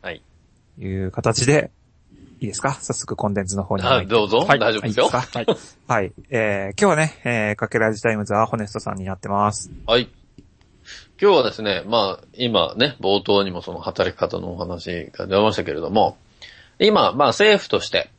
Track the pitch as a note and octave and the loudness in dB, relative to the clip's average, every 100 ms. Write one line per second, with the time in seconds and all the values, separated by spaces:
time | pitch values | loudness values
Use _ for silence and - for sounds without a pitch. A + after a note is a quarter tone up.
0 | F#2+ E2 _ _ _ _ _ - F#2+ F#2+ | -12 -14 _ _ _ _ _ -12 -8 -4
1 | F#2 - - A2+ B2 D3 - _ _ _ | -4 -2 0 2 4 2 2 _ _ _
2 | _ - - - G#2 F#2+ C3+ C3+ - A#2+ | _ -20 -20 -10 -10 -4 -4 -4 -8 -8
3 | - G#2+ G#2 G2+ F#2 G2 F#2+ G2+ G2 C3 | -6 -4 -2 -2 -4 -4 -4 -2 2 0
4 | F#2+ A2+ G#2 A2+ F3+ C#3+ A2 A2 G#2+ G#2 | 2 0 2 2 4 2 4 0 -2 2
5 | - A#2+ B2+ A#2+ A2+ - - _ _ A#2+ | 2 2 -4 -4 -2 -2 -4 _ _ -2
6 | F#2+ - - B2 G#2+ G2+ G2 G2 G3+ D#3 | -2 -8 -6 -2 0 -2 -6 2 4 4
7 | D#3 - C3 A#2 G#2+ G#2 - A#2+ A2 G#2+ | 0 -2 -4 0 0 -2 -2 2 0 2
8 | A#2 G#2+ G2+ G#2 A2+ A#2 G#2 A2 G#2+ G2+ | 0 0 0 2 2 0 -6 -8 -8 -10
9 | F#2+ F#2 - G2+ G#2 G#2 - - - A#2+ | -8 -10 -4 0 0 0 -10 -14 0 0
10 | A#2+ _ _ - - _ _ _ - - | 0 _ _ -20 -20 _ _ _ -20 -20
11 | - _ G3+ F3 A#2+ - G#2+ F#2 F#2+ A2+ | -20 _ 4 4 2 -2 -4 -4 0 0
12 | G2 F#2 - - B2 G#2 D#2+ C#2 C#3 C3 | 0 -4 -12 -6 0 2 0 0 -2 0
13 | F#2+ G2 G2 G2+ G2 F2 F2+ E2+ - - | 0 0 2 2 2 -6 -10 -8 -8 -2
14 | F#2 - - F2+ F2+ F2 F2 F2 F2+ F2 | -2 0 -4 -4 -8 -8 -8 -8 -8 -8
15 | D#2 - F#2 F#2+ G#2+ G2+ F2+ D2 E2 G#2 | -10 -12 -2 2 2 0 -4 -6 -2 2
16 | F2+ - _ _ - - - _ G#3 G3+ | 2 0 _ _ -20 -20 -20 _ 2 4
17 | A2+ A#2 C#3+ - G#3 G3+ - G2 - F#2+ | 2 2 2 4 4 4 2 -4 0 -2
18 | - | -4